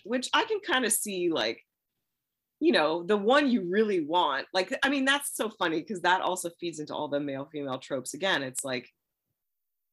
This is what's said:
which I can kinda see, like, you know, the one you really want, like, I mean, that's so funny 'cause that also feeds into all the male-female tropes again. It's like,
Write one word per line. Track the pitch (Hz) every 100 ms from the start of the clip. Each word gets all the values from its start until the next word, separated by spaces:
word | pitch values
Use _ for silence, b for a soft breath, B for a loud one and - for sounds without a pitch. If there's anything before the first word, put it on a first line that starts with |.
which | 190 254 -
I | 294 440
can | 415
kinda | - 262 220
see, | - 208 185 175
like, | 143 110 - _ _ _ _ _ _ _ _ _ -
you | 320
know, | 185 151 175
the | 175 208
one | 208 285 285
you | 233 175
really | 202 214 185
want, | 147 180 156 135 -
like, | 190 185 262
I | 277
mean, | 285 262
that's | 277 - -
so | 220
funny | - 175 156
'cause | 156 185
that | 175 185
also | 175 180 170 -
feeds | 170 151
into | 147 143
all | 147
the | 143
male-female | 143 135 143 147 139 131
tropes | - 135 127 147
again. | 190 156
It's | 131 127
like, | 135 123 - _ _ _ _ _ _ _ _ _ _